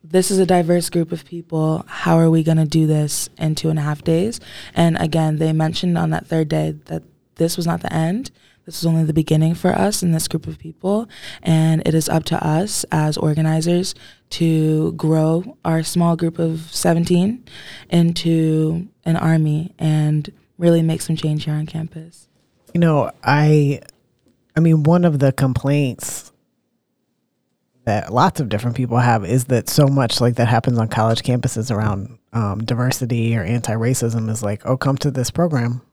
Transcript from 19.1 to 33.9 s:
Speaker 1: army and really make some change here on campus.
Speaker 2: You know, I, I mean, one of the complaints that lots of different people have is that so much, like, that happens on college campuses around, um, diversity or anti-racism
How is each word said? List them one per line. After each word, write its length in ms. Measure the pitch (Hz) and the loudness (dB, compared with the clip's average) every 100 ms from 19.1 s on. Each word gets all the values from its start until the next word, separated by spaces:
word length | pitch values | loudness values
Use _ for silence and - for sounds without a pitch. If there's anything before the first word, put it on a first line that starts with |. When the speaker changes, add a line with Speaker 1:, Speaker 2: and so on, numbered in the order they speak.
| 165 | 0
Speaker 1:
army 560 | 160 160 156 151 175 _ | 2 2 2 0 -4 _
and 500 | 160 156 151 151 147 - _ _ | 0 2 2 0 -4 -14 _ _
really 240 | 170 170 | 2 4
make 180 | 160 160 | 2 -2
some 140 | - | -4
change 300 | 160 156 151 | -4 -2 -4
here 100 | 147 | -4
on 120 | 151 151 | -6 -6
campus. 600 | 160 160 160 160 - _ _ _ _ _ | -8 -10 -12 -20 -20 _ _ _ _ _
Speaker 2:
You 60 | 175 | 2
know, 320 | 170 151 - - | 4 4 0 -4
I, 600 | - 147 151 151 143 139 - _ _ _ _ _ _ - | 0 2 4 4 4 -2 -10 _ _ _ _ _ _ 0
I 40 | |
mean, 220 | 165 160 | 4 4
one 220 | 147 175 | 4 4
of 160 | 175 147 | 4 4
the 100 | 139 | 2
complaints 1000 | - 135 123 139 143 139 117 - - - _ _ _ _ _ _ _ _ _ _ _ _ _ _ _ | 2 0 0 0 0 0 -4 -10 -12 -16 _ _ _ _ _ _ _ _ _ _ _ _ _ _ _
that 280 | - 107 - | -2 -2 -2
lots 280 | 110 175 - | 2 2 0
of 80 | 123 | -4
different 280 | 104 123 120 | -2 -4 -4
people 220 | 123 117 | 0 2
have 260 | 120 113 | 2 2
is 200 | 92 127 | 2 -2
that 240 | 127 123 - | 2 -2 0
so 180 | - 139 | 2 4
much, 340 | 139 120 - | 4 0 0
like, 140 | 123 120 | 0 2
that 120 | 117 | 2
happens 300 | 113 - 120 | 2 2 0
on 100 | 110 | -2
college 340 | 113 113 117 | 0 0 0
campuses 480 | - 123 123 - 110 | 0 -2 -2 -4 -4
around, 480 | 107 107 98 98 - _ | -2 -2 -4 -8 -14 _
um, 320 | 117 104 98 | -4 -2 -4
diversity 720 | 110 120 123 - 120 117 117 117 | -4 -2 -2 -2 -4 -2 0 0
or 60 | |
anti-racism 840 | 90 120 117 110 113 | -2 -4 -2 -2 -2